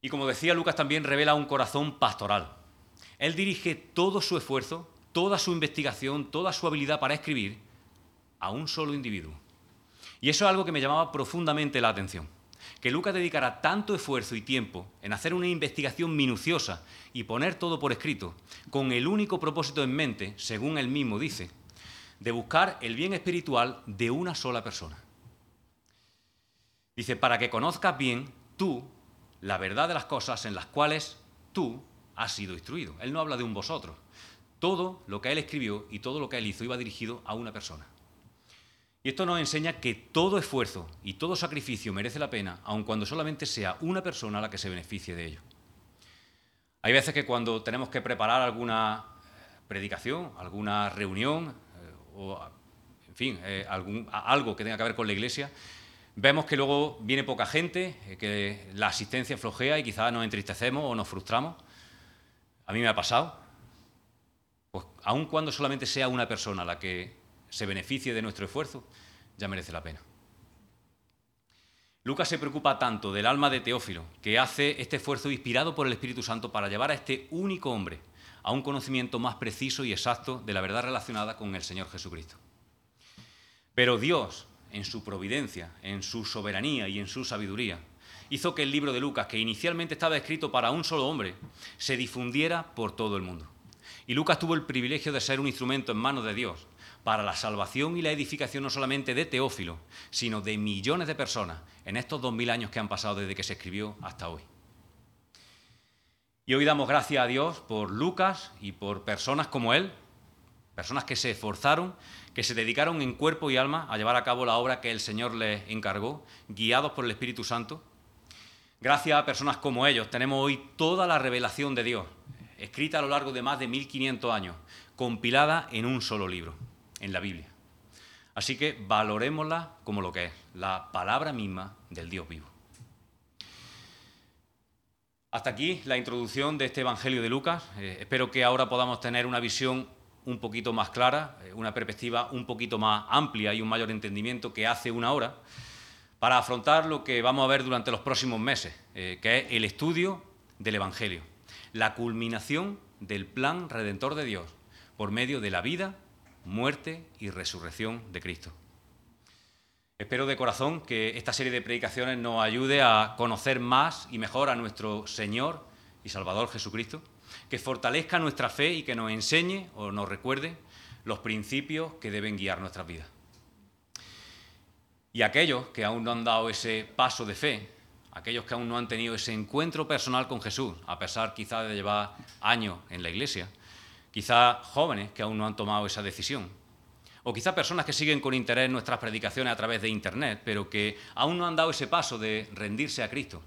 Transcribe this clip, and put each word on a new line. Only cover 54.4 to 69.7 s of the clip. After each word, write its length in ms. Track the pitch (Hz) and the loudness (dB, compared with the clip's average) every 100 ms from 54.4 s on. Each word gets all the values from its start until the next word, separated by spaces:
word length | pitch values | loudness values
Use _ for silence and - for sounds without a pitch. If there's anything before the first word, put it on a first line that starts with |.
| 117 101 | 2 -2
que 80 | |
tenga 140 | 110 107 | -4 0
que 60 | |
ver 120 | 113 110 | -2 0
con 100 | 110 | -2
la 80 | |
iglesia, 380 | 101 120 131 139 - - - - - - - | 0 -2 -4 -6 -10 -20 -20 -20 -20 -16 4
vemos 300 | 131 151 147 | 6 6 4
que 120 | 143 | 2
luego 400 | 139 143 151 135 | 4 4 2 -2
viene 220 | 107 135 | 0 0
poca 220 | 135 120 107 | 2 0 2
gente, 540 | 156 170 180 185 - 98 | 2 0 -2 -4 -8 -14
eh, 100 | 95 | -6
que 540 | 107 104 101 101 95 | -2 0 -2 -4 -10
la 140 | 98 104 | 0 0
asistencia 500 | - 104 127 123 135 | 0 -2 -4 -2 -4
flojea 400 | 113 - 127 151 | -4 -2 0 2
y 60 | |
quizás 280 | 120 101 113 | 0 0 0
nos 120 | 120 | 2
entristecemos 600 | 113 101 98 95 120 135 | -2 -2 -4 -2 -2 0
o 120 | 147 113 | -2 -2
nos 120 | 101 | -4
frustramos. 500 | 95 95 113 151 170 - - - - - - _ _ _ _ - | -8 0 0 0 -8 -20 -20 -20 -20 -20 -20 _ _ _ _ -6
A 80 | |
mí 60 | 107 | 0
me 80 | 117 | 2
ha 80 | 107 | 2
pasado. 440 | - 120 165 - - - - - - _ _ _ _ _ _ _ _ | 4 4 2 -6 -20 -20 -20 -20 -20 _ _ _ _ _ _ _ _
Pues 120 | 98 - - | -12 -12 -6
aun 240 | 98 127 156 | 0 2 2
cuando 240 | 156 156 | 0 0
solamente 340 | 135 147 139 127 | 0 0 0 -2
sea 220 | 139 131 | 0 2
una 200 | 127 117 | 2 0
persona 380 | 107 110 95 87 | -2 -2 -2 -2
la 140 | 85 | -4
que 440 | 95 90 92 - - - - | -4 -4 -6 -14 -20 -20 -14
se 180 | - 104 | -6 -4
beneficie 480 | 95 92 131 131 | -4 -2 -4 -2
de 80 | 113 | -2
nuestro 240 | 110 101 98 | -4 -6 -6
esfuerzo, 400 | 139 151 135 - - - - - - | -4 -6 -8 -18 -20 -20 -20 -20 -8
ya 100 | 101 | -6
merece 240 | 95 78 | -6 -6